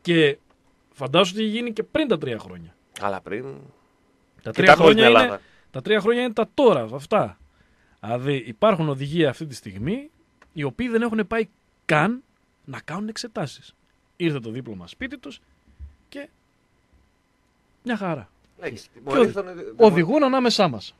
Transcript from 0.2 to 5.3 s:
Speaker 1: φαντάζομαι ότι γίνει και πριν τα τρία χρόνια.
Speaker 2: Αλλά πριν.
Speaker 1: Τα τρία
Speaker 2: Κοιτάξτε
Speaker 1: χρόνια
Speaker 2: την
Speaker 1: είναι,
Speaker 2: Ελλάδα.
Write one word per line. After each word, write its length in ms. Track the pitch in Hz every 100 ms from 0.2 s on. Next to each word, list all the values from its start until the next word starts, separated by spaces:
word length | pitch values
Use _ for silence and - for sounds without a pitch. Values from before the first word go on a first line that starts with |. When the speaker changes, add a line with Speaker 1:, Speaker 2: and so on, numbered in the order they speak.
| 151 143 _ _ _ _ _
Speaker 1:
φαντάζομαι 480 | _ 135 151 190 196
ότι 80 | 220
γίνει 240 | 214 240
και 100 | 220
πριν 260 | 214 294 302
τα 100 | 180
τρία 200 | 143 113
χρόνια. 360 | 98 90 85 _ _ -
Speaker 2:
Αλλά 200 | 101 95
πριν. 220 | 87 101 131 139 139 _ _ _ _ _ _ _
Speaker 1:
Τα 80 | 107
τρία 20 |
Speaker 2:
Κοιτάξτε 220 | 110 -
Speaker 1:
χρόνια 200 | 156 165 220
Speaker 2:
την 80 | 123
Speaker 1:
είναι, 80 | 113
Speaker 2:
Ελλάδα. 200 | -